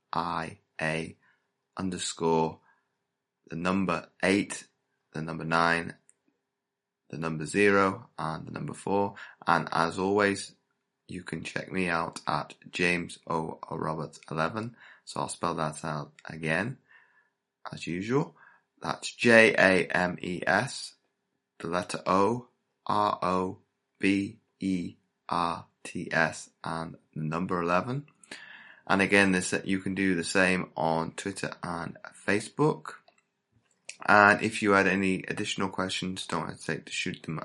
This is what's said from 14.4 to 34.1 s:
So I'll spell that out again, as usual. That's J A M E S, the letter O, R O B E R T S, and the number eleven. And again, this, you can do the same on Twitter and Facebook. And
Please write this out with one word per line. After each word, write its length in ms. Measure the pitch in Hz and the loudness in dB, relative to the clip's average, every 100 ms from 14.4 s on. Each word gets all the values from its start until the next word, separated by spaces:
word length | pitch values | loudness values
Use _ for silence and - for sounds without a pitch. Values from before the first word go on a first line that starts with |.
| 82 110 117 - - - | -4 -4 -8 -12 -20 -20
So 160 | - 76 | -12 -8
I'll 80 | 73 | -8
spell 260 | - 87 82 | -4 -4 -2
that 280 | 78 76 | -4 -4
out 280 | 80 76 71 - - | -6 -6 -8 -16 -16
again, 500 | 80 80 82 113 135 _ - _ _ _ _ _ _ - | -8 -2 0 -2 -8 _ -20 _ _ _ _ _ _ -14
as 140 | - 78 | -10 -6
usual. 480 | 85 107 135 175 - - _ _ _ | -6 -2 -2 -2 -8 -20 _ _ _
That's 320 | 78 - - | -8 -6 -10
J 420 | - 120 113 113 | 0 8 10 10
A 320 | - 95 92 - | 8 6 4 2
M 320 | - 90 85 | 0 0 -2
E 220 | 90 90 - | -6 -4 0
S, 480 | 95 131 - - - _ _ _ _ _ - | 0 0 -8 -14 -18 _ _ _ _ _ -12
the 100 | 82 | -4
letter 320 | 90 90 - - | -4 -4 -4 0
O, 420 | 95 101 123 - _ _ _ - | 2 2 0 -6 _ _ _ -4
R 320 | 104 104 - | 0 0 0
O 360 | 87 92 92 101 _ _ _ _ | -2 -2 -2 -8 _ _ _ _
B 400 | 98 98 101 - _ _ | 2 2 0 -8 _ _
E 340 | 95 92 87 - _ _ - | -2 -2 -4 -12 _ _ -4
R 380 | 87 85 82 - _ | -2 -2 -4 -10 _
T 260 | - 92 82 | -14 -10 -2
S, 400 | 80 80 - - _ | 2 2 -2 -14 _
and 340 | - 82 82 78 _ | -8 -6 -8 -12 _
the 80 | 76 | -8
number 380 | 78 82 92 90 | -4 -4 -2 0
eleven. 460 | 85 90 123 139 147 _ - - - - - - - | 2 2 0 -6 -10 _ -20 -20 -18 -20 -20 -14 0
And 140 | 98 | 2
again, 320 | 95 101 95 | 4 6 6
this, 220 | 92 90 - | 4 0 -2
you 140 | - 95 | 0 -2
can 160 | 98 | -2
do 200 | 95 95 | 0 0
the 100 | 87 | 0
same 460 | 82 98 92 90 - - | 0 4 4 2 -2 -2
on 360 | 80 80 82 | 0 0 -2
Twitter 380 | - 98 95 - - | -6 -8 -6 -8 -8
and 340 | 90 85 85 - - - - | -8 -8 -8 -12 -18 -8 -2
Facebook. 680 | 101 - - 151 - - - _ _ _ _ _ _ _ _ - - | 0 -2 0 0 0 -8 -18 _ _ _ _ _ _ _ _ -20 -6
And 360 | - | 4